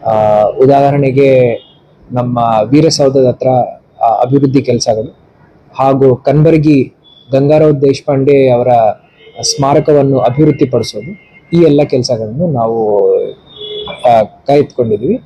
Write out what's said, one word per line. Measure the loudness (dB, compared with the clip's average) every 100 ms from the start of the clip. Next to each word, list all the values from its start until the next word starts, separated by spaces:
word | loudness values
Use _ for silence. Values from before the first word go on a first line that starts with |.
| -2
ಆ, | -2 2 2
ಉದಾಹರಣೆಗೆ | 0 2 2 4 2 0 0 2 2 4 2 -2 -10 _ _ _ -10
ನಮ್ಮ | -6 -4 -2 -2 0
ವೀರಸೌಧದ | 0 2 2 2 0 2 0
ಹತ್ರ, | 0 -2 -2 -2 -8 _ _
ಆ, | -2 0
ಅಭಿವೃದ್ಧಿ | 0 0 0 0
ಕೆಲಸಗಳು | -2 -4 -2 -4 -6 -14 _ _ _ _ _ -4
ಹಾಗೂ | -2 2 2 0
ಕನಬರಗಿ | 0 2 2 2 2 0 0 _ _ _ _
ಗಂಗಾರಾವ್ | -2 0 2 2 2
ದೇಶಪಾಂಡೆ | 0 -2 -2 -2 2 2 2
ಅವರ | 2 2 2 0 -2 _ _ -20 -12
ಸ್ಮಾರಕವನ್ನು | -8 -4 0 0 2 2 2 0
ಅಭಿವೃದ್ಧಿಪಡಿಸೋದು, | -2 0 0 2 -2 -2 -6 -10 -14 -16 _ -20 _ 0
ಈ |
ಎಲ್ಲ | 2 2
ಕೆಲಸಗಳನ್ನು | 0 -2 -2 -4 -6 -6 -4
ನಾವು, | -2 -2 -2 0 0 2 0 -4 -12 _ -20 -14 -12 -14 -6 0
ಆ, | 2
ಕೈಗೆತ್ತಿಕೊಂಡಿದ್ವಿ. | 0 -6 -2 0 0 -2 -4 -2 -4 -6